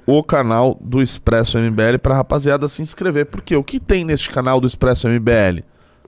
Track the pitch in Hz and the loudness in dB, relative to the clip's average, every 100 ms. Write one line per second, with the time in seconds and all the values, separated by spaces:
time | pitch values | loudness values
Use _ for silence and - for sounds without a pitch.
0 | - 143 151 151 120 113 127 - - 127 | 2 2 2 0 2 2 0 -2 -4 -2
1 | 131 - - 117 117 117 113 110 110 127 | -2 -2 0 2 2 0 0 0 2 2
2 | - 135 127 151 143 143 147 - 156 - | 2 0 0 -2 0 0 -2 -6 -8 -6
3 | 185 147 147 - - 151 139 262 - 196 | -2 -2 -2 -6 -2 -2 -2 -6 -2 -2
4 | 165 147 - - 127 131 127 - 127 123 | 0 -4 -4 -4 0 2 0 0 0 2
5 | 120 120 113 117 98 87 - _ _ _ | 0 0 2 2 2 0 -8 _ _ _